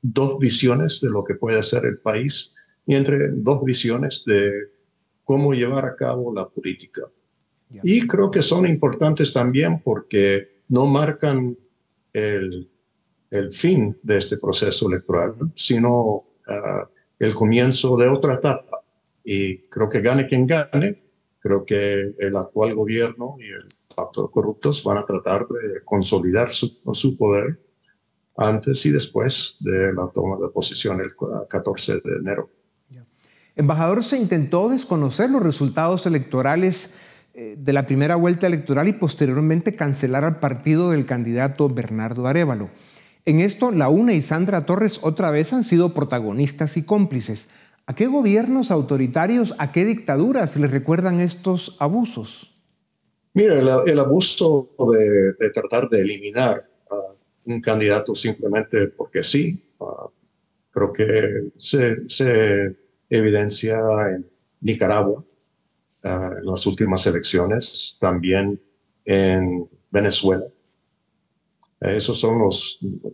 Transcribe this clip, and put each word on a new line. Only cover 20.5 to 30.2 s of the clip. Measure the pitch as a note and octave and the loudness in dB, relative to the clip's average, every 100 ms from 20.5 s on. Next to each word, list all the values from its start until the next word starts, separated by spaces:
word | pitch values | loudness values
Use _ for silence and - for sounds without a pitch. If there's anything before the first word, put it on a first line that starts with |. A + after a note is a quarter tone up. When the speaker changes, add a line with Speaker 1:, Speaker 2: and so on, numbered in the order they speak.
| D#3+ D3 C#3+ F#3 G#3 _ _ _ _ | 2 0 0 -2 -4 _ _ _ _
Speaker 1:
creo | - G2 | -2 -2
que | G2 G#2 G2+ G2+ G2+ G2+ | 0 0 0 -2 -4 -4
el | G2+ G2 | -4 -4
actual | F#2 - A2 | -4 -2 -2
gobierno | G#2+ G#2+ A2+ A#2 A#2 B2 C#3 | 0 -2 0 -2 -4 -14 -14
y | |
el | A2 F#2+ - - _ - | -18 -18 -20 -20 _ -12
pacto | - - | -10 -6
de | G2+ | -4
corruptos | - D3+ G#3+ C#3+ D3 | -2 -2 -2 -2 -2
van | - G2+ | -2 -2
a | G#2 | -2
tratar | F#2+ - G2 - | -4 -2 -2 -2
de | A#2+ A2 F#2 - | -6 -6 -10 -4
consolidar | G#2 F#2+ G2 F2+ G2 B2 | -2 0 0 2 0 0
su, | - A#2 - - | -2 -6 -8 -10
su | - C3+ - | -2 -2 0
poder | A2 G2+ A2+ E3 _ _ _ _ _ _ _ - | 0 2 0 -6 _ _ _ _ _ _ _ -4
antes | G#2+ A2 C#3 C3+ D#3 | -2 0 -2 0 2
y | |
después | - - - B2+ C3+ - - | 0 0 -2 -2 -2 -6 -8
de | F#2+ F#2+ F#2+ | -4 0 0
la | F#2 F2+ | -2 -6
toma | - | -4